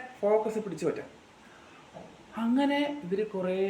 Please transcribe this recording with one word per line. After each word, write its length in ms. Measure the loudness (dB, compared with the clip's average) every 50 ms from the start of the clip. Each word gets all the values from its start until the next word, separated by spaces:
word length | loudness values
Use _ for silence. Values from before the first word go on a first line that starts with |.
| -2 -8 -8 -2
ഫോക്കസ് 440 | 2 4 4 4 2 0 -2 -2 -4
പിടിച്ചു 180 | -4 -6 -2 -2 -2
പറ്റാം. 200 | -2 -2 -6 -12 -16 -20 -20 -20 -20 -20 -20 -20 -20 -20 -20 -20 -20 -20 -20 -20 -18 -18 -18 -18 -20 -20 -20 -14 -8 -2 0
അങ്ങനെ 380 | 2 4 4 4 4 4 2 0 0 -2 -6 -4
ഇവര് 200 | -2 -2 -2 -2 -2 -2
കുറേ 220 | -2 -2 0 0 0 0